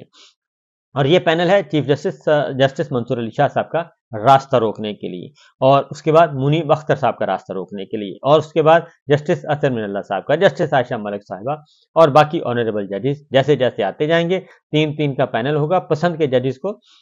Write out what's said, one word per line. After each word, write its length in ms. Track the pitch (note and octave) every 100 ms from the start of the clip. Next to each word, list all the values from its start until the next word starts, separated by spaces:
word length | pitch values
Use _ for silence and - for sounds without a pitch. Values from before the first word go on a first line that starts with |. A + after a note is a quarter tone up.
| - _ - _ _ _ _ _ _
اور 120 | C3 C3+
یہ 140 | F3
پینل 300 | E3+ E3 F3
ہے 120 | G3+ -
چیف 140 | D#3 B2+
جسٹس، 420 | C#3 F#3+ D3+ E3
آ، 220 | D3 -
جسٹس 420 | C3 C3+ - D3
منصور 260 | B2+ A2+ A#2+
علی 120 | A2+
شاہ 180 | B2+ C3+
صاحب 220 | A#2+ G#2
کا 140 | D#3+ E3+ _ _ A2
راستہ 320 | A#2 C3+ - B2
روکنے 380 | A2 G2+ G#2+
کے 140 | G2+ F#2+
لیے 180 | F2+ - - _ _
اور 240 | C3 C#3 -
اس 120 | D3
کے 100 | D#3
بعد 160 | D#3 E3
منیب 380 | C3+ C#3 D#3 D3
اختر 240 | D3+ - D3
صاحب 220 | A#2+ -
کا 80 | G2+
راستہ 280 | F#2 -
روکنے 320 | F#2 F2+ G2+ G2
کے 120 | A2
لیے 160 | G2+ -
اور 180 | C3+ D3+
اس 140 | D3+
کے 80 | E3
بعد 180 | D3+ E3+ E3+ _ -
جسٹس 320 | D3 D3 D#3
اطہر 280 | D3+ D3 C#3+
من 120 | A#2+
اللہ 160 | G2+ G2 -
صاحب 180 | F#2+ -
کا، 100 | D#3
جسٹس 380 | G3 - D#3
عائشہ 200 | C#3 A#2+
ملک 280 | A#2+ G#2 G2+ -
صاحبہ 240 | F#2+ A#2 D3+ _ _ _
اور 160 | D#3+ D#3+
باقی 320 | C#3 D3+ E3+ B2
آنریبل 420 | A#2+ A2+ G#2 F#2+
ججز 360 | G2 B2+ D3 -
جیسے 260 | B2+ C3+ C3
جیسے 280 | B2 -
آتے 240 | G2 - D#3
جائیں 220 | E3 E3+
گے، 100 | F#3 - _ _
تین 240 | D3+ D#3 D3
تین 200 | C#3+ C3+
کا 100 | B2+
پینل 300 | A2 C3 D3+
ہوگا۔ 240 | D3+ F#3
پسند 360 | F3+ D3+ F3 D#3+
کے 120 | C#3+
ججز 320 | B2+ C3 B2+
کو، 200 | F#3+ A3 _ _